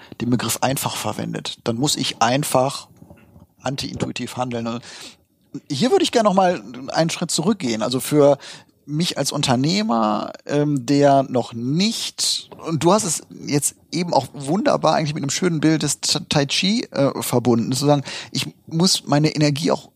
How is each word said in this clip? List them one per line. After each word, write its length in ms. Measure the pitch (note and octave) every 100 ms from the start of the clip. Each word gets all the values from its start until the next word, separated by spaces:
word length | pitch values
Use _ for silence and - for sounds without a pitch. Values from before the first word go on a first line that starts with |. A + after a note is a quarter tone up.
| - -
den 80 | A#2+
Begriff 280 | B2 A2+ -
einfach 340 | A#2+ C3 A#2+ -
verwendet. 600 | G#2+ G#2 A2+ A2 - -
Dann 120 | - A2+
muss 200 | C#3+ -
ich 260 | C#3 -
einfach 680 | A2+ C3+ C#3+ C3 C3 - - _ - - - - - _
anti-intuitiv 760 | B2+ C#3 G2 F2+ B2+ A#2+ A#2 -
handeln. 280 | B2+ A#2 A#2
Und 160 | A#2 - - - - _ _ _ - -
hier 200 | C3 A#3+
würde 140 | F#4+
ich 80 | E4
gerne 160 | A#3+ G#3+
noch 60 |
mal 280 | F#3 F#3 F3 G2+ - -
einen 220 | - E3
Schritt 200 | - E3+
zurückgehen. 520 | - D#3+ A3+ B2 A2
Also 180 | A2 C3
für 380 | - D3 C#3+ C#3+ - - - _
mich 340 | - D3+ F3 -
als 140 | C#3
Unternehmer, 1000 | D3 C#3 B2 C#3+ F#3+ A3 A#2 G#2+ G#2+ - - -
ähm, 400 | D3 D3 C#3+ A#2
der 360 | C#3+ C#3+ C#3
noch 300 | C3 B2+ -
nicht, 960 | A#2 B2 D#3 G#3 A#3 - - - - - - -
und 160 | D#3+
du 100 | E3
hast 120 | G#3
es 180 | F3 - - - D#3+
jetzt 300 | C#3+ - - _
eben 220 | D#3+ F3+
auch 140 | C#3+ C3
wunderbar 600 | D3 C#3 F#3 C#4+ D3 D#3
eigentlich 180 | D#3 D3+
mit 100 | D3
einem 80 | C#3
schönen 300 | - F3+ D#3+
Bild 220 | D3+ D#3
des 180 | D3 -
Ta-, 200 | - - -
Tai 200 | D#3 C#3+
Chi, 420 | - F#3 A3+ -
äh, 200 | - C#3 -
verbunden, 520 | - B2 A#2+ A#2 A2+
zu 120 | C3
sagen, 180 | C#3 C#3+ - - -
ich 220 | - D3+ - -
muss 400 | D#3+ F#3 - -
meine 280 | C#3+ D3+
Energie 360 | - D3+ C#3+ E3
auch 200 | C3+ -